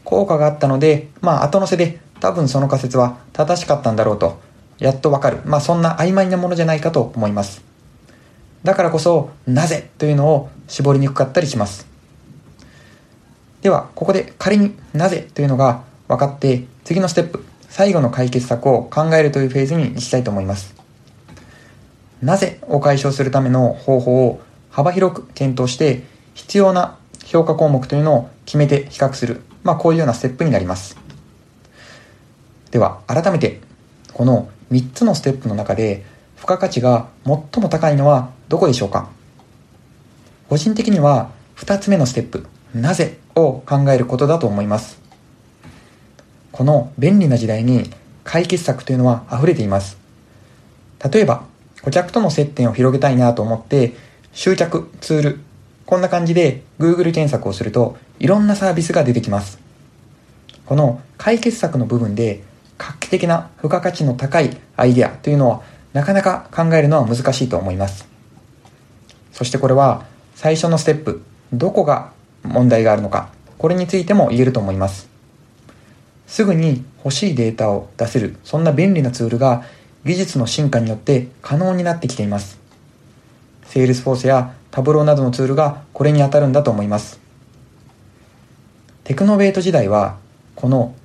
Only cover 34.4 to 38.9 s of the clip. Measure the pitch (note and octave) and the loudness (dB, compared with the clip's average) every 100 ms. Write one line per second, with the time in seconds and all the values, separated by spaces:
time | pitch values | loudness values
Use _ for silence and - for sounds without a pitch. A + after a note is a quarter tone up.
34.4 | - - - B2+ - - A#3 F3 C#3 C3+ | -2 -16 -2 -2 -2 -2 0 0 -2 -4
35.4 | A2+ G#2 G#2 G#2 A2 G2 - - _ - | -6 -6 -4 -2 -2 -4 -10 -20 _ -12
36.4 | - F#3 F#3 - B2 A#2+ - _ C3 D3 | -4 -2 -2 0 2 2 -2 _ -4 -4
37.4 | - - F#3+ D#3+ D#3+ C#3+ C#3+ C3+ B2 - | -2 -4 -2 0 2 4 4 4 0 -14
38.4 | - E3 F#3 A#2+ G2 | -6 0 2 2 -2